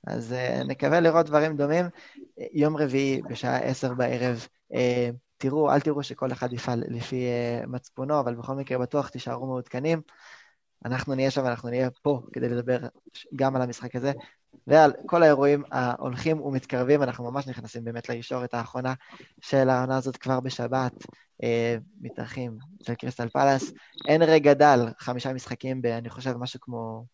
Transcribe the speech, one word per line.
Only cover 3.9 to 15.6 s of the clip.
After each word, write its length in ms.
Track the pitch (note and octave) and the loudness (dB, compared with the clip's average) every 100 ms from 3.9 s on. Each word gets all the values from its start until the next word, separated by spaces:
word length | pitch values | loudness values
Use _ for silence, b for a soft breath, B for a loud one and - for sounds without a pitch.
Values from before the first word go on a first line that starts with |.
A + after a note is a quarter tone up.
בערב, 540 | B2 B2 B2 B2+ A#2 - _ _ | -2 -2 0 -2 -2 -8 _ _
אה, 360 | B2 B2 B2 A#2+ B2 _ _ | 0 2 2 -2 -4 _ _
תראו, 340 | C3+ D3 D3 | -2 0 4
אל 80 | C#3+ | 4
תראו 240 | D3+ C#3+ | 2 -2
שכל 280 | C#3 C#3 C3 | -6 -6 -6
אחד 220 | B2+ B2+ | -4 -6
יפעל 300 | B2 - A#2+ A#2+ | -6 -4 -4 -4
לפי, 380 | A#2+ A#2+ B2+ B2 | -8 -6 -4 -2
אה, 420 | A#2+ A#2+ A#2+ A#2 | -2 -4 -6 -6
מצפונו, 520 | B2+ - - C3+ D3+ | -10 -12 -10 -2 0
אבל 160 | B2 A#2 | 0 -6
בכל 200 | A#2 C3+ | -8 -8
מקרה 220 | C3+ B2+ | -4 -2
בטוח 320 | B2 D3 C3 | 0 -2 -2
תישארו 380 | B2 B2 A#2+ C3 | -8 -8 -8 -6
מעודכנים. 540 | B2+ B2 B2+ D3 E3 - B B B B B _ _ - | -6 -6 -4 -2 -2 -4 B B B B B _ _ -6
אנחנו 300 | B2 C#3+ C3 | -6 -4 0
נהיה 160 | C3+ | 0
שם, 140 | C#3+ C3 | 2 -2
אנחנו 240 | A#2 A#2+ | -2 -4
נהיה 200 | B2 B2+ B2+ | -2 -2 0
פה 200 | D3 C3+ - | -2 -2 -4
כדי 160 | B2 B2 | -6 -4
לדבר 280 | A#2+ A#2+ B2+ B2 _ - | -2 -2 -2 -2 _ -20
ש-, 140 | - - C3+ | -20 -14 0
גם 200 | C3+ C3 | 0 2
על 60 | |
המשחק 340 | B2 A#2+ B2 B2+ | -2 -6 -8 -4
הזה, 160 | C3+ C#3 B B _ - - | -2 -4 B B _ -20 6
ועל 260 | D3+ D3+ - C#3 | 8 8 4 -2
כל 180 | F3 | 6
האירועים 400 | D#3+ C#3 C#3+ C#3+ | 8 8 4 2